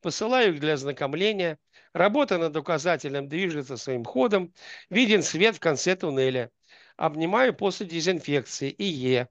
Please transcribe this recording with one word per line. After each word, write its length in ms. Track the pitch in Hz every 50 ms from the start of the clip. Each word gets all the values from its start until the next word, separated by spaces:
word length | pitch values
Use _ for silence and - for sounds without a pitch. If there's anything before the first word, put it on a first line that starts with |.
Посылаю 540 | _ 170 156 - 220 226 254 254 240 208 170
их 60 | 147
для 120 | 143 156 156
ознакомления. 880 | 139 131 139 143 - 151 135 139 160 190 214 220 196 180 170 156 - _ _ _ - _ _ _
Работа 460 | - 175 202 208 294 285 - 196 175
над 180 | 165 160 147
указателем 720 | 156 147 - 170 151 139 180 170 147 - 147 135 143 139 139
движется 480 | 143 165 196 180 160 147 135 127 139
своим 280 | 113 - - 131 123 117
ходом. 480 | - - 254 262 240 208 196 180 170 _ _ - - - - - _
Виден 320 | 185 202 254 214 214 202 151
свет 340 | - - 156 190 226 220
в 40 | 160
конце 340 | - 180 151 127 - 175 185
туннеля. 540 | 180 - 170 139 135 131 131 127 127 120 113 _ _ _ _ - - - _ _
Обнимаю 580 | _ - 160 147 156 160 170 196 233 262 254 208
после 320 | - 202 196 180 - 214
дезинфекции. 840 | 175 160 165 151 175 190 165 - - 143 143 127 - - - 139 139
И 140 | 143 _ 202
Е. 440 | 202 165 135 127 127 127 123 123 123